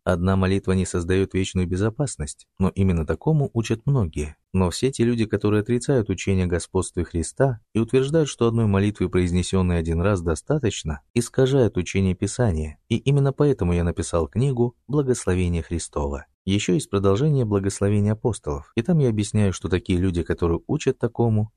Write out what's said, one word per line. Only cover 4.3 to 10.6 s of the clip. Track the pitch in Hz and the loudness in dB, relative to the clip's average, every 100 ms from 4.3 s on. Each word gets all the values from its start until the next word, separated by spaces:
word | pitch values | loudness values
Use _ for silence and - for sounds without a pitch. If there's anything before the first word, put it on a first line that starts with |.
| - _ | -10 _
Но | 95 90 | -2 0
все | - 131 | 0 -2
те | - | 2
люди, | 117 117 110 | 0 2 -2
которые | 101 107 107 | 0 0 0
отрицают | 104 120 - 131 101 | 0 -2 0 0 0
учение | 92 - 95 87 | -4 0 0 0
о | |
господстве | 85 - 95 87 90 | -2 -2 -4 -2 -4
Христа | 82 85 80 - 135 113 _ | -4 -4 -6 0 0 0 _
и | 107 | -4
утверждают, | 113 131 135 160 143 | 2 0 2 0 0
что | - 117 | 0 0
одной | 117 107 | 2 2
молитвы, | 98 101 - 90 | 4 2 0 0
произнесённой | 92 90 90 - 95 90 85 | 2 2 0 0 0 2 0
один | 82 82 | 0 0
раз, | 98 95 | 2 0
достаточно, | 85 78 - 147 | 0 -4 -2 0